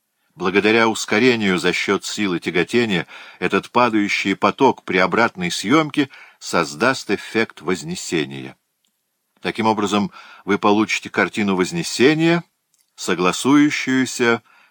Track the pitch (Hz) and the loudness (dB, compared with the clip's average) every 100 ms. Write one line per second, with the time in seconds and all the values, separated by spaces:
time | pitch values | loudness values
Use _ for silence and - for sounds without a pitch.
0 | _ _ _ - 90 98 104 117 113 107 | _ _ _ -6 -2 2 4 4 2 0
1 | - 107 127 117 101 92 87 85 - 95 | -2 2 4 2 2 2 0 0 0 -2
2 | - - 101 85 87 87 82 117 117 90 | -2 -4 -2 -2 -2 -2 0 0 0 -2
3 | 73 - - - 92 98 - 123 120 107 | -4 -12 -20 -8 -2 -2 0 0 2 2
4 | 101 - 101 95 101 - 131 - - 92 | 0 -2 -2 0 0 4 2 2 -2 0
5 | 92 95 117 95 87 - 98 156 151 147 | 2 2 0 -2 -6 -4 0 2 2 -2
6 | 135 - - _ - 92 76 76 120 131 | -4 -6 -20 _ -4 -2 -2 0 0 0
7 | - 95 - 110 110 - 78 90 78 90 | -4 -6 -2 -4 -4 -6 -6 -6 -6 -10
8 | - 85 69 67 65 - _ _ _ _ | -4 -4 -4 -8 -14 -18 _ _ _ _
9 | _ _ _ _ 185 139 110 107 101 104 | _ _ _ _ -6 -2 0 0 0 0
10 | 98 - - - - 98 110 104 107 - | -2 -6 -20 -12 -4 0 2 2 2 -4
11 | - - 92 - 101 92 90 85 - - | -4 -2 -2 0 0 0 0 -2 -6 2
12 | 131 156 165 170 - _ _ _ _ - | 2 4 2 0 -4 _ _ _ _ -10
13 | - 85 90 - 123 147 147 - - 131 | -4 0 0 0 2 4 4 0 -2 -2
14 | 123 - 120 117 - _ _ | -2 0 0 0 -4 _ _